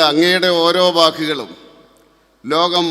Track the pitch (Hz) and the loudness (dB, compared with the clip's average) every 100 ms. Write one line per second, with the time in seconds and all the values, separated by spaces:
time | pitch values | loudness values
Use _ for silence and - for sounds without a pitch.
0 | 160 147 175 185 180 175 165 175 180 170 | 2 2 2 2 0 0 2 2 0 2
1 | 165 160 156 147 104 85 - - _ _ | 2 0 -6 -6 -10 -16 -20 -20 _ _
2 | _ _ _ _ 113 156 175 175 170 | _ _ _ _ -6 -2 0 -2 -4